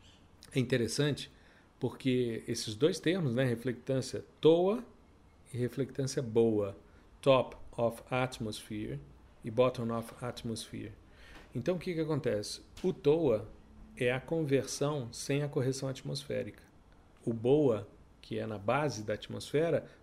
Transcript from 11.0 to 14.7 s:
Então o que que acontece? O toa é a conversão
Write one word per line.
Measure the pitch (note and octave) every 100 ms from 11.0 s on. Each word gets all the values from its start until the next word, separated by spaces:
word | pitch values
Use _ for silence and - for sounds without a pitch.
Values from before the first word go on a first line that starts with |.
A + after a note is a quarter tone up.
| - - - - -
Então | B2 B2 F3+
o |
que | F#3
que | E3
acontece? | D#3+ D3 B2 G#2+ G#2 - - -
O | F#3
toa | - C#3+ D#3+ D3+ G#2+ - - - - -
é | - B2
a | C3
conversão | - E3 D3 C#3 -